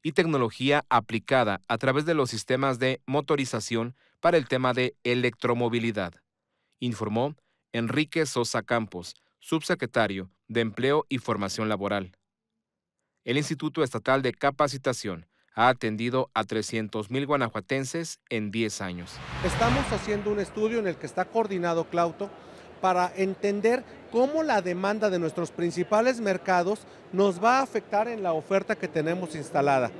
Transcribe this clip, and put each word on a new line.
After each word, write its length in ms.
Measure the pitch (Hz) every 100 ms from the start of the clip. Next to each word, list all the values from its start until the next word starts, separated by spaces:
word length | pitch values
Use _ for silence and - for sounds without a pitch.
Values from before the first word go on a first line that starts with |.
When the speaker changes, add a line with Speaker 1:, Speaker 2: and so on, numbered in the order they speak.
Speaker 1:
y 120 | 160
tecnología 680 | 156 165 147 117 - 131 143 -
aplicada 720 | 123 110 113 - 131 110 95 _
a 100 | 113
través 280 | 131 135 151
de 100 | 160
los 160 | 123
sistemas 480 | 113 - 131 139 123
de 220 | 127 131 -
motorización 880 | 143 143 147 131 117 - 113 117 - _ _
para 180 | 170 170
el 100 | 135
tema 260 | 131 131
de 220 | 123 127 -
electromovilidad, 1120 | 120 123 123 - 123 120 120 117 117 104 90 - _ _ _ _ _ _
informó 560 | 123 110 107 110 139 151 _ _ _
Enrique 540 | 120 113 127 156 165 151
Sosa 380 | 127 117 117
Campos, 500 | 107 120 107 90 85 - _ _
subsecretario 920 | - 165 - 175 123 123 107 95 92 _ _
de 140 | 113
Empleo 440 | 113 104 127 147 -
y 120 | 131
Formación 500 | - 104 101 - 110
Laboral. 480 | 104 101 101 92 _ _ _ _ _ _ _ _ _ _ _
El 140 | - 135
Instituto 460 | 147 165 151 147
Estatal 400 | 139 113 - 135
de 100 | 131
Capacitación 920 | - 139 139 147 131 131 123 104 85 - _ _
ha 140 | - 120
atendido 640 | 127 113 107 120 127 127
a 120 | 113 104
trescientos 680 | 110 104 113 107 110 101
mil 160 | 127 139
guanajuatenses 920 | 147 117 110 98 135 131 165 165 - _
en 200 | 117 104
diez 320 | 110 110 -
años. 320 | 95 87 87 - - - 185
Speaker 2:
Estamos 400 | - 233 254 -
haciendo 400 | 208 - 208 208
un 80 | 208
estudio 400 | 190 - 214 233
en 80 | 196
el 80 | 156
que 100 | 139
está 200 | - 185
coordinado 600 | 226 220 190 175 165 160
Clauto 460 | 170 170 160 202 - - - - -
para 320 | 190 180 180 -
entender 680 | 190 190 202 202 220 247 - - -
cómo 300 | 226 262 311
la 220 | 311 220
demanda 480 | 180 180 196 214 208
de 80 | 185
nuestros 320 | 160 160 165
principales 680 | - 175 165 170 214 240 240
mercados 680 | 208 185 - 185 175 214 - - -
nos 300 | 185 202 175
va 160 | 220 262
a 40 |
afectar 440 | 262 220 - 208 226
en 160 | 226
la 100 | 185
oferta 420 | 160 156 196 196 214
que 120 | 180
tenemos 480 | 165 156 180 175 156
instalada 560 | 139 151 143 135 117